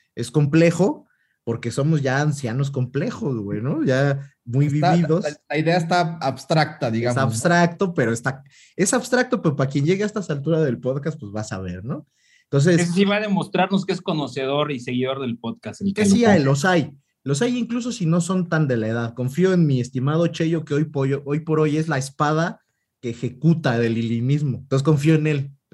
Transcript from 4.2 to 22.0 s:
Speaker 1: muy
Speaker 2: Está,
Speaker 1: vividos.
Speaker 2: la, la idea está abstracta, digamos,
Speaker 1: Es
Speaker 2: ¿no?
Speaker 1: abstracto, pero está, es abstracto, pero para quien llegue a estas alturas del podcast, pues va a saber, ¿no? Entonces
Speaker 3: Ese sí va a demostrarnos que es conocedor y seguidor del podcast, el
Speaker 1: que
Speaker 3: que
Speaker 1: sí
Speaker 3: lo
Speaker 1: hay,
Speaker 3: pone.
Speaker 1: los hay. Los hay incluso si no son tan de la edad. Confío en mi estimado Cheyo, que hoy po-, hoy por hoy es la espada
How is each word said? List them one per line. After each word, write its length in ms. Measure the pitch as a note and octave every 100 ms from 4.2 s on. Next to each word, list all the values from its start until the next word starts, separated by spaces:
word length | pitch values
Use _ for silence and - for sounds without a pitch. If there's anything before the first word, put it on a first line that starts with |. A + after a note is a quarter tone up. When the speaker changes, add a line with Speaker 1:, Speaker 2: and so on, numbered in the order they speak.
| - _ A#2+
Speaker 1:
muy 220 | C3 D3
Speaker 2:
Está, 260 | D3 E3+
Speaker 1:
vividos. 300 | E3+ D3+ E3
Speaker 2:
la, 120 | D3 D3 -
la 80 | D3+
idea 200 | D#3 F3
está 400 | E3 F3+ E3 E3
abstracta, 720 | C#3 - - D#3+ D3+ - B2
digamos, 260 | A2+ A#2+ B2
Speaker 1:
Es 40 |
Speaker 2:
¿no? 40 | C3
Speaker 1:
abstracto, 640 | A2 E3+ E3+ E3+ E3+ G3 F3
pero 180 | A2+
está, 300 | A#2 C3+ - - _ _ -
es 180 | G3
abstracto, 480 | B3+ - B3+ B3 G#3+
pero 140 | E3+ C#3
para 140 | C3+
quien 140 | C#3 D3
llegue 180 | G3
a 20 | G#3
estas 240 | G#3 F3
alturas 340 | C#3+ D3+ D#3+
del 140 | D3 A2+
podcast, 400 | B2 C#3 C#3 -
pues 140 | G#2 G#2+
va 60 |
a 40 | G#2+
saber, 380 | F#2+ F#2 F2+
¿no? 220 | A2 B3 - _ _ _
Entonces 360 | - C#3 D#3+ F3
Speaker 3:
Ese 120 | F3
sí 140 | F3 G3+
va 100 | G#3
a 60 |
demostrarnos 640 | G#3+ G3 - F3+ F#3 G3 G3
que 60 |
es 80 | F3+
conocedor 680 | - D#3 C3 C3+ C3 C#3+ D3
y 80 | C3
seguidor 400 | B2 B2 B2+ C3+
del 180 | B2 A#2
podcast, 420 | A#2 A#2 G#2+ -
el 120 | - -
Speaker 1:
que 80 |
Speaker 3:
que 20 | G3+
Speaker 1:
sí 120 | A3+
Speaker 3:
lo 60 | A3+
Speaker 1:
hay, 40 | F#3
Speaker 3:
pone. 100 | C3+
Speaker 1:
los 200 | C#3 F#3
hay. 260 | F3 B2 - _ _
Los 180 | C3+ C#3
hay 160 | B3 B3
incluso 340 | A#3 A#3+ A#3+
si 140 | - D#3+
no 140 | F3
son 260 | F3 F#3+ F3
tan 180 | D#3+ C#3+
de 100 | A#2
la 100 | A2
edad. 240 | A#2 A#2 A#2
Confío 380 | C3 C#3+ F#3
en 120 | F#3 D3+
mi 140 | B2+
estimado 460 | A#2 C3 C#3 D#3 E3+
Cheyo, 380 | E3 D#3+ E3 D#3+
que 80 | D3
hoy 100 | D#3
po-, 200 | C#3+ C3+ C#3 C#3
hoy 140 | D3+
por 200 | D#3 D#3
hoy 180 | D#3 D3+
es 100 | D#3
la 100 |
espada 600 | C#3